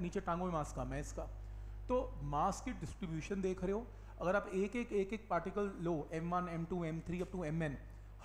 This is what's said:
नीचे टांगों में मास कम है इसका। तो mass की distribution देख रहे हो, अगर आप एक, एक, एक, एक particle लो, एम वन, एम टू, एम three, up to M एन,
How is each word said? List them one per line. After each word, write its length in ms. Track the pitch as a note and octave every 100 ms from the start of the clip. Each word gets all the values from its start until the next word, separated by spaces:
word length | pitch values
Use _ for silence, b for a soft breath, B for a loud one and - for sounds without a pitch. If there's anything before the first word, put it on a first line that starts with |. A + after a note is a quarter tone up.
नीचे 180 | F3 G3
टांगों 240 | F3 E3+ F#3
में 60 |
मास 200 | D#3+ D3
कम 200 | C#3 B2+
है 80 | C#3
इसका। 280 | D3 - D#3 - B B B B -
तो 240 | B3 - C#3+
mass 360 | C#3 D3 F#3+ F#3+
की 120 | B3+
distribution 680 | G3+ D3+ - E3+ D#3+ - G3
देख 220 | F#3 F#3
रहे 80 | F3+
हो, 140 | G#3 A#3+ B B B
अगर 160 | E3 G3
आप 140 | F#3+
एक, 220 | F#3 G3+ A#3+
एक, 160 | A#3
एक, 200 | G3+ G3
एक 160 | A3 -
particle 420 | F3 F#3 G3 G3+ G3
लो, 260 | E3 D#3 -
एम 180 | E3 E3+
वन, 180 | F3+ F3
एम 160 | E3
टू, 200 | E3 F#3
एम 160 | E3 E3
three, 200 | E3 F3
up 120 | F3
to 100 | F#3
M 180 | D3+ E3
एन, 140 | D#3 B2 - B B B